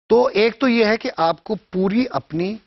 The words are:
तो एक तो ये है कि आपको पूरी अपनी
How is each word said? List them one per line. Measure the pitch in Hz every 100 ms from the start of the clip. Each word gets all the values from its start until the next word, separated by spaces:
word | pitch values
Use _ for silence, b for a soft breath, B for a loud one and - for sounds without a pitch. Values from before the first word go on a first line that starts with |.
| -
तो | 226 254
एक | 196 226 214
तो | 269
ये | 233 214
है | 226
कि | 254
आपको | - 165 170 - 202
पूरी | _ 185 190 220 254
अपनी | 131 - 160 185 220